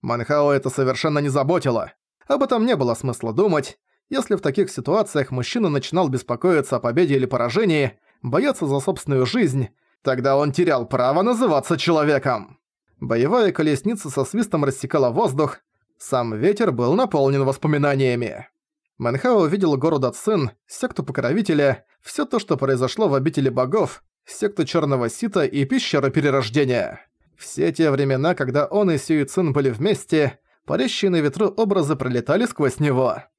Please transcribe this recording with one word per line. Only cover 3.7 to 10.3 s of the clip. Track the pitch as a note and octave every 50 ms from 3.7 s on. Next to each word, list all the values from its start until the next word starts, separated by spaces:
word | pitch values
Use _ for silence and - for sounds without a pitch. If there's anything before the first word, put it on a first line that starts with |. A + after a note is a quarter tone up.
| - _ _ _ _ _ _ _
Если | C#3+ C3+ - - G#3+
в | F3+
таких | - D3 C3+ G3+ F#3+ B2+
ситуациях | - - A#2 C3+ E3 G#3+ G#3 - - D3+ C3+ -
мужчина | C3 B2+ A#2 - - B3 A3 E3+
начинал | D3 C#3+ - - - F3 F#3 D3
беспокоиться | C3 B2 - - A#2+ A#2 - F3+ F3 D3+ C#3 - C#3
о | A#2
победе | - A#2+ A#2 D3+ F3+ D3+ C#3+
или | C3 B2+
поражении, | B2 C3+ A#2+ A#2+ A#2 A2+ G#3 A3+ G3 D#3+ D3+ C#3 A#2+ - _ _ _ _ _
бояться | - B2+ A#2+ D#3+ B3 C#4+ C4 - E3+
за | C#3+ C#3 C#3
собственную | C3+ - F#3+ C3 - - C#3 C3 B2+
жизнь, | A#2+ - B3 A3 D3 B2+ C#3 B2+ - _ _ _ _ _ _
тогда | _ C#3+ C3 B2 A#2+ C#3